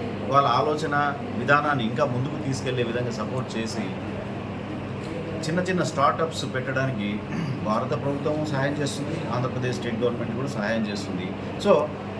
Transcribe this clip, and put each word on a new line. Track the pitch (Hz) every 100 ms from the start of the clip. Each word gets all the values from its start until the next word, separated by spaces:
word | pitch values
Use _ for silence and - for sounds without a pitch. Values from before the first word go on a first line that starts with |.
| - - -
వాళ్ళ | 139 131
ఆలోచన | 123 151 151 151 147 143 139 - 107
విధానాన్ని | 123 147 147 139
ఇంకా | 110 - 139
ముందుకు | 123 135 -
తీసుకెళ్లే | 135 131 131 123
విధంగా | 117 123 123
సపోర్ట్ | 110 104 131 120 110
చేసి | 113 110 95 98 101 - - - - - - - - - - 165 160 - 156
చిన్న | 175
చిన్న | 180 180
స్టార్టప్స్ | 139 139 147 - - - 123 127
పెట్టడానికి | 135 135 135 104 101 104 - 95 139 - 101
భారత | 110 123
ప్రభుత్వం | 139 139 143 151 151 151
సహాయం | 139 143
చేస్తుంది, | 147 135 - 143 - - 123
ఆంధ్రప్రదేశ్ | 123 123 123 123
స్టేట్ | 117 110
గవర్నమెంట్ | 120 120 117 120
కూడా | 135
సహాయం | 107 104 113 104
చేస్తుంది. | 101 - 90 95 92 - - 202
So, | 160 151 - -